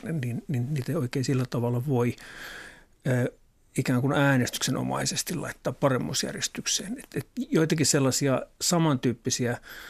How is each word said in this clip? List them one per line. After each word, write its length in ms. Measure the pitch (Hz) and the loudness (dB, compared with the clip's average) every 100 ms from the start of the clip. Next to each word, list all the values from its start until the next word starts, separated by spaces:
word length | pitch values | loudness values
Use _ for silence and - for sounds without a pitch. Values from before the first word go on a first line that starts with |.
| - 160 | -6 -4
niin, 220 | 123 117 - | -2 -4 -2
niin 260 | 127 123 | -2 0
niitä 180 | 147 120 | -2 -2
ei 40 | 156 | -2
oikein 300 | 120 139 127 | -2 -2 0
sillä 200 | 127 127 | 0 0
tavalla 380 | 131 120 123 139 | -2 0 0 2
voi, 280 | 123 120 - - - - - - - - _ 139 | 2 2 -2 -10 -16 -14 -14 -16 -20 -20 _ 0
ö, 240 | 123 123 - _ _ _ - | 2 0 -4 _ _ _ -2
ikään 240 | 131 127 | 0 2
kuin 120 | 135 | 2
äänestyksenomaisesti 1200 | 147 139 131 120 - - 127 127 135 135 - - 147 | 4 4 4 2 -2 -2 -2 -2 -2 -2 -4 -4 -6
laittaa 380 | 127 - - | -6 -6 -6
paremmuusjärjestykseen. 1300 | 131 143 127 - - - - - - - - 190 247 | 0 2 2 0 -4 -4 -4 -6 -4 -4 -4 -4 -10
Et, 160 | - - | -8 -8
et 120 | - - | -8 -8
joitakin 480 | 262 185 160 165 135 | 0 2 4 2 4
sellaisia 560 | 147 131 - 139 127 - - | 4 4 2 2 0 -2 -4
samantyyppisiä, 960 | - 175 160 127 131 117 135 - 120 120 - - | 0 4 4 4 0 0 -2 0 0 -2 -8 -18